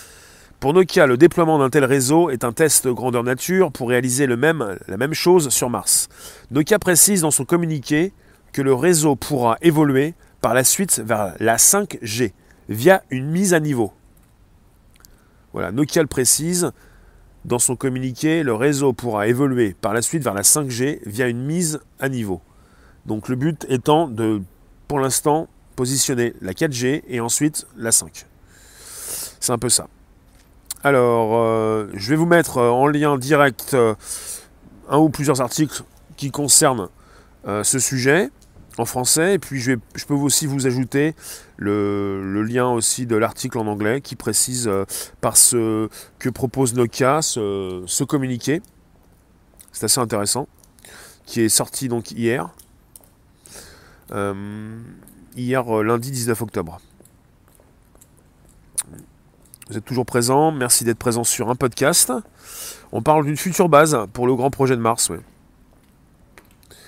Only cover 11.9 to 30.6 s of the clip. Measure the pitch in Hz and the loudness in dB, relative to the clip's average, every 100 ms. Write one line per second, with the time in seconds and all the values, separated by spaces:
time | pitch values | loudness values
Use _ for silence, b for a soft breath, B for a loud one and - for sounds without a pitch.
11.9 | - 113 110 110 - b b - 107 151 | -8 -8 -2 -2 -2 b b -10 2 4
12.9 | 190 - 131 143 170 196 170 151 127 104 | 4 2 -6 -2 0 2 2 2 0 -2
13.9 | - _ _ _ _ _ _ _ _ _ | -4 _ _ _ _ _ _ _ _ _
14.9 | _ b b b b b 101 90 113 147 | _ b b b b b -8 -6 -4 0
15.9 | 170 151 - 123 - 160 180 151 - b | 0 0 0 0 0 -2 -2 -2 -6 b
16.9 | b b b b - - 120 - 120 135 | b b b b -20 -4 -2 0 -2 -4
17.9 | 127 131 120 156 165 143 110 143 139 139 | -4 -6 -2 0 2 0 2 0 2 0
18.9 | 120 123 107 104 123 143 123 107 90 104 | 0 -2 0 2 2 2 2 0 -2 -2
19.9 | 113 - 165 120 98 98 151 139 117 135 | -2 -2 -2 -2 0 2 2 0 -2 -2
20.9 | - 104 107 123 120 139 170 165 151 - | -4 -8 -4 -2 -2 -4 -2 -4 -6 -12
21.9 | - 139 127 104 85 - b b b b | -6 -4 -4 -4 -6 -10 b b b b
22.9 | b - 107 113 127 151 151 - 127 147 | b -8 -6 -4 -2 -2 -4 -4 -2 2
23.9 | 151 156 110 110 107 92 _ - - - | 2 2 -2 -2 -2 -6 _ -20 -20 -6
24.9 | 147 131 - 147 156 - _ _ - 127 | -2 -2 0 0 0 -2 _ _ -6 -2
25.9 | 135 - 123 120 - 95 95 156 123 123 | 0 0 0 -2 -4 -10 -4 -2 0 -2
26.9 | 147 - 120 117 - 151 - - - 113 | -2 -4 -6 -2 0 0 -2 -10 -8 -2
27.9 | - 82 - - _ B B B B B | 0 -2 -12 -20 _ B B B B B
28.9 | B B B B B - 117 120 - 76 | B B B B B -4 -2 0 -2 -4
29.9 | _ _ _ _ - _ _ | _ _ _ _ -20 _ _